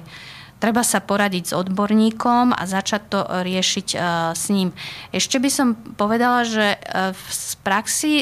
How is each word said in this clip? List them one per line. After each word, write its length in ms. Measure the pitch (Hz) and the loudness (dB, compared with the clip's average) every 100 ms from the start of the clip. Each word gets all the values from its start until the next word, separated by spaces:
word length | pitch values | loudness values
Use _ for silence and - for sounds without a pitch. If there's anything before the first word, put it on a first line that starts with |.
| 160 - - - - - | -6 -18 -18 -18 -20 -4
treba 260 | 220 233 | 0 2
sa 160 | 233 202 | 2 0
poradiť 440 | - 202 202 185 | 0 0 0 0
s 100 | 170 | -2
odborníkom 1000 | 170 185 190 202 220 220 220 240 240 247 | -2 -2 0 2 4 4 2 2 4 4
a 100 | - | 2
začať 380 | 180 190 - 208 - | 0 -2 0 -2 -2
to 120 | 196 | -2
riešiť, 680 | - 185 180 185 185 196 - | -2 -2 -2 0 0 -2 -4
e, 80 | - 175 170 165 | -2 0 0 0
s 140 | 165 - | -2 0
ním. 220 | 202 185 - - - - | 0 0 -2 -12 -14 -8
Ešte 280 | 185 - 269 | -4 -2 0
by 120 | 269 | 0
som 180 | 285 254 | 2 2
povedala, 680 | 220 - - 208 233 247 247 | 0 -6 -2 0 2 2 2
že, 300 | 233 220 208 202 | 2 2 2 0
e, 20 | - - 190 | -4 -2 -2
v 140 | 185 - | -4 -8
s-, 300 | - - - | -8 -8 -4
praxi 560 | 196 196 - - 311 302 | 0 0 0 -2 2 2